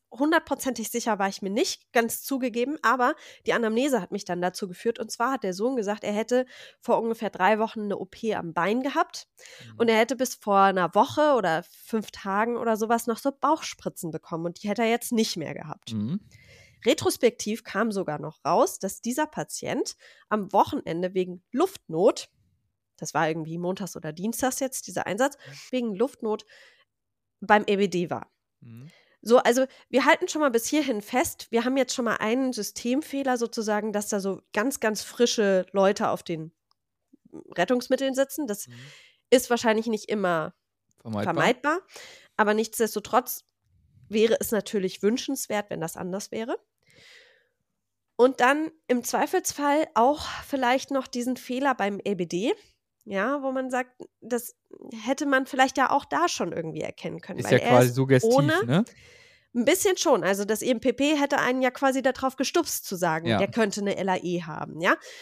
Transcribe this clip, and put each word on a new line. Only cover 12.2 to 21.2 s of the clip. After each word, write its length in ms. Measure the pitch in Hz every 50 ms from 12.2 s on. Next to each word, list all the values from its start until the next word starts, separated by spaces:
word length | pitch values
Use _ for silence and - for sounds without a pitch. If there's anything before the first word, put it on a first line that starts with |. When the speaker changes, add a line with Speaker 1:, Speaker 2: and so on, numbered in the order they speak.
| - 196 190 202 226 240 240
Speaker 1:
oder 180 | - 220 233 220
sowas 300 | 202 220 214 233 233 -
noch 140 | 240 220 -
so 120 | - 277
Bauchspritzen 800 | 277 - - 285 320 320 - - - - - 180 - - - 160
bekommen 360 | 156 156 - - 170 160 165
und 160 | 170 175 - -
die 40 | 208
hätte 120 | 202 240
er 80 | 226 220
jetzt 220 | 233 233 - -
nicht 260 | 247 220 220 - -
mehr 160 | 180 147 - 151
gehabt. 400 | - - 151 143 - - - 113
Speaker 2:
Mhm. 260 | 107 104 113 180 214 - - - - - - - - - - _ _ -
Speaker 1:
Retrospektiv 800 | 226 302 - - 370 - - 262 226 226 - - 214 214 226 -
kam 280 | - - 196 226 226
sogar 280 | 202 196 170 - 151 147
noch 260 | 151 156 - _ -
raus, 340 | 139 175 220 285 392 - -
dass 220 | 196 202 - -
dieser 240 | - 233 254 302 302
Patient 680 | 302 - - - - - - - - 170 277 440 - - _ - - - _ _ -
am 220 | 214 214 190 - -
Wochenende 600 | 208 - - 302 269 - - 165 170 185 180 190
wegen 280 | 185